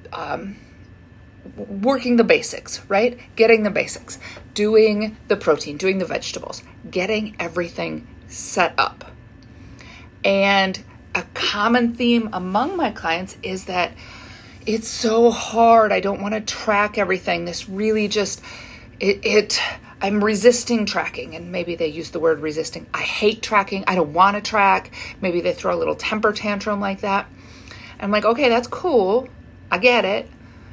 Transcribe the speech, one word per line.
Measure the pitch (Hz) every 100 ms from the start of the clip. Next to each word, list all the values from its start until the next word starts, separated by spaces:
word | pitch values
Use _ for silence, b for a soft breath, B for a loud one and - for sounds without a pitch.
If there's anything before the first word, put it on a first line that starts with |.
| -
um, | - 151 - 196 202 B B - - - - - - - -
w-, | - 196
working | 233 269 247 233
the |
basics, | 208 233 - - - - -
right? | 202 240 240 B -
Getting | 226 226
the | 208
basics, | 180 - - - - B B -
doing | - 208 220 220 208 214 - -
the | -
protein, | - 147 156 147
doing | 190 190
the | 175
vegetables, | - - - - - B - -
getting | 180 185 214 208 -
everything | - 180 175 - 170 156 - - -
set | - - - 175 -
up. | - - - - - - B B B B B B B -
And | 196 196 196 196 190 190 - - - 185
a | -
common | - - 202 214 240 233 233
theme | 240 233 214
among | 185 180 202 285 381
my | -
clients | - 165 165 190 -
is | - 185 190
that | 180 170 B B B B B B B -
it's | 226 -
so | - 233 226 233
hard. | 226 - 220 233 226 214
I | 190
don't | 196 190
wanna | 202 214
track | 214 - - 202 208 208
everything. | 190 185 190 175 175
This | 170 -
really | 190 214 214 208
just, | 208 196 - B B B B B -
it, | 190 - 214
it, | 208 208 - B B B - 196
I'm | 208
resisting | 208 208 226 240 - 233 208
tracking. | 185 - - -
And | 160 175
maybe | 180 170 170
they | 160
use | 151 156
the | 170
word | 160 151
resisting. | 156 151 156 - -
"I | -
hate | - - 208 220
tracking. | - 214 196 196 190
I | 185
don't | 151
wanna | 160 190 202
track." | 208 214 196 190 - B B -
Maybe | 190 175
they | 175
throw | - 185
a | 175
little | 160 -
temper | - 214 214
tantrum | 208 208 202 214 202
like | 202 196
that. | 208 196 - B B B B B B -
I'm | 202
like, | 208 208
"Okay, | 233 262
that's | 233 240
cool. | - 359 254 185 226 262 - - - -
I | 185
get | 240 240
it." | 190 214 - B B B B